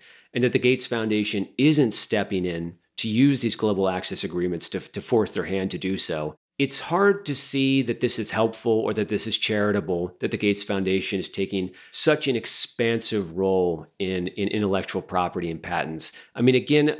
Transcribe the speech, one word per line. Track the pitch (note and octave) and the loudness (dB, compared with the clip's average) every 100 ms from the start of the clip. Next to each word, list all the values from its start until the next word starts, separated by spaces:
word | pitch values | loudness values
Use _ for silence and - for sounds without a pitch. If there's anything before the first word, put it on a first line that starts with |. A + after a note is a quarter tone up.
| - - _ | -16 -20 _
and | B2 | 0
that | B2 | 2
the | A#2 | 4
Gates | B2 B2+ - | 2 2 0
Foundation | A#2 A2 G#2+ G#2 G#2 G2 - | -2 0 0 0 -2 -4 2
isn't | C#3+ D3+ B2 | 4 6 4
stepping | - - G#2+ G2 F#2+ F2+ | 2 0 -2 0 -2 -2
in | E2+ E2+ - _ - | -4 -6 -10 _ -8
to | A#2 | -2
use | A2 C#3+ C3+ | 4 4 4
these | A#2 - | 0 0
global | G#2+ F#2+ F#2+ | 0 2 2
access | F#2 - F#2 | 0 -4 -4
agreements | F#2 F2 F2+ E2+ - | -4 -2 -2 -2 -4
to, | F#2 | -6
to | - - | -8 -10
force | - A#2 G2 | 0 2 2
their | - D#2+ | -2 -4
hand | F#2+ F#2+ | -2 -2
to | F2 | -4
do | F#2 F#2+ | -4 -4
so. | - D#2+ D2+ - _ - | -2 -4 -6 -8 _ -4
It's | C3+ - | -2 -2
hard | - E3+ G3+ G3 | -2 2 2 2
to | E3+ | 0
see | C3+ - C#3 C3+ C3+ | -2 -2 0 2 2
that | A#2+ - | 0 0
this | A#2+ - | 0 0
is | G2+ | -2
helpful | A2 A2+ - A#2+ | 0 0 0 0
or | A2 G#2 | 2 2
that | G#2+ G#2 | -2 -2
this | G#2 A2 | -2 -2
is | - | -2
charitable, | - G#2 G#2 G2+ D#2+ F2 F2+ - | 0 2 2 0 0 -2 -2 -4
that | - | -4
the | G#2+ | 0
Gates | G#2 G2+ | 0 0
Foundation | - G2 F#2 F#2+ F#2 G2 | 0 -2 0 0 0 -4
is | F#2 | -4
taking | - G2 G2 F#2+ - - | -4 -2 -2 -4 -8 -10
such | - - D3+ C#3+ | 0 2 2 0
an | A#2+ | 0
expansive | - - - - A#2 A2+ - G#2+ F2 E2+ | 2 0 0 0 0 0 0 -2 -2 0
role | F#2+ F#2+ F2+ E2 D#2+ - | 2 4 2 0 -8 -6
in, | F#2+ F#2 F2+ | -4 -2 -4
in | - G2+ | -2 -2
intellectual | G#2+ G2+ F#2+ - F#2+ | 0 0 0 -2 -6
property | - F2+ F2+ F#2 E2+ | -2 -2 -2 -2 -6
and | D#2+ | -6
patents. | - F2 D2+ D#2+ - - - - | -4 -4 -4 -4 -8 -10 -16 0
I | |
mean, | B2 | 4
again, | B2+ - D3 D3 - | 4 4 2 2 2